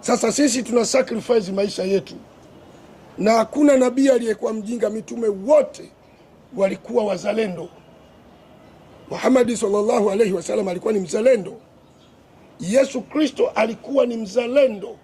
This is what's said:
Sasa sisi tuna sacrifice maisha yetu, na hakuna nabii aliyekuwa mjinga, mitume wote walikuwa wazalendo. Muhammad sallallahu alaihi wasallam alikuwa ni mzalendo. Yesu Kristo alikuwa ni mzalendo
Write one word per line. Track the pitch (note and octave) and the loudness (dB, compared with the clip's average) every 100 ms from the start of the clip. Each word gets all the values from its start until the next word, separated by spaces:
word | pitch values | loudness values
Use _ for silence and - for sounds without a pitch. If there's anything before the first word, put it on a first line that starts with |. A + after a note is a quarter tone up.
Sasa | - A#3+ - | -2 0 0
sisi | G#3 C#4+ A#3 | 2 0 0
tuna | A3+ A#3 | -2 0
sacrifice | G#3+ C4 B3+ A3+ - A#3 F#3 | 2 0 0 -4 0 0 0
maisha | G3 G3+ - | -4 -4 -4
yetu, | F#3 G3 - - - - - - - - - - - - | -2 -2 -2 -18 -20 -20 -20 -20 -20 -20 -20 -20 -20 -4
na | F#3+ | 2
hakuna | A3+ A3 - D4 C4+ | 2 2 2 4 6
nabii | B3+ A#3+ C4+ | 4 2 4
aliyekuwa | B3 A#3 G#3 A3+ | 4 2 -4 -4
mjinga, | A3 G#3 A#3+ G#3+ | -6 -8 -4 -4
mitume | G#3+ - A#3 A3+ | -4 -10 -6 -4
wote | G3+ G3 D4+ - - - _ _ _ - _ _ B3 | -4 2 2 2 -6 -20 _ _ _ -20 _ _ -2
walikuwa | G3 - - A#3+ | -2 -2 -4 -2
wazalendo. | G#3 F#3 - A3 A3 F3 - - - - - - - - - - - - - - - | -2 -4 -4 -2 -2 -6 -12 -16 -20 -20 -20 -20 -20 -20 -20 -20 -20 -20 -20 -20 -14
Muhammad | - A3 B3+ A#3+ A#3 | -4 2 4 4 0
sallallahu | G#3+ G3+ G#3 A#3+ G#3 | 0 0 2 2 2
alaihi | G3 A3+ | 2 2
wasallam | F#3 E3 G#3 G3 | 0 -2 -2 -2
alikuwa | F3+ A3+ | -4 -2
ni | G#3+ | -2
mzalendo. | F3+ G#3+ A#3 B3 F3 - - _ _ _ _ _ _ _ - - | -2 0 4 2 0 -14 -20 _ _ _ _ _ _ _ -20 -12
Yesu | E3 A#3 C4+ - | 0 2 2 -2
Kristo | - C#4+ D#4 - - | -6 -2 -2 0 -2
alikuwa | - A3 A3+ - C4+ B3 | 0 -2 -2 -2 0 0
ni | A#3 | -2
mzalendo | G#3+ G#3+ A#3+ C4 C4+ G#3 D#3+ A2 | -4 -4 0 2 2 0 -12 -16